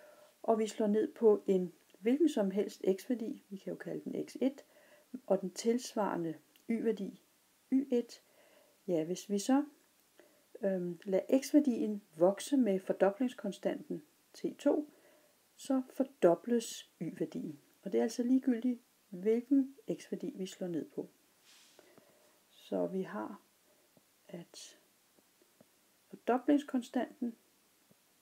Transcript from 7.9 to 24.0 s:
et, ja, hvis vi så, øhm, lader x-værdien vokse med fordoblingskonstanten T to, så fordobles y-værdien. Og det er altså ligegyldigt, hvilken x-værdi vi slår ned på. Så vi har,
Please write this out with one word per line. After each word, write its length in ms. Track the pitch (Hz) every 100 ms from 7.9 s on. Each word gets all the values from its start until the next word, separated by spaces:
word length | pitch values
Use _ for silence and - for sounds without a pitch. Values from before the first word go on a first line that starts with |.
et, 300 | 240 233 - _ _ _ - _ _ -
ja, 180 | 170
hvis 260 | 160 185 -
vi 80 | 202
så, 260 | 202 269 294 - _ _ _ _ _ _ _ -
øhm, 380 | 196 190 175 170
lader 360 | 202 190 - 269
x-værdien 640 | - 302 285 226 220 208 - 156
vokse 400 | 180 196 - 285
med 240 | 220 190
fordoblingskonstanten 1200 | - 185 190 196 254 - 202 - 196 - - 175 - _ _
T 100 | - - -
to, 320 | 285 302 - - _ _ _ _ _ -
så 260 | - 262 254
fordobles 1000 | - 262 - 175 170 - 233 226 - - -
y-værdien. 600 | 160 - 160 - - 143 _ _
Og 100 | 190
det 60 | 226
er 40 |
altså 200 | 233 -
ligegyldigt, 580 | 240 262 262 233 254 240 _ _ _
hvilken 680 | 180 202 233 240 277 269 - -
x-værdi 400 | 175 - 190 180 196
vi 100 | 190
slår 220 | - 180
ned 220 | 160 -
på. 180 | - 180 _ _ _ _ - - - - - - _ _ _ _
Så 360 | - - 190 175
vi 160 | 190
har, 400 | 180 202 220 202 _ _ _ _ _ _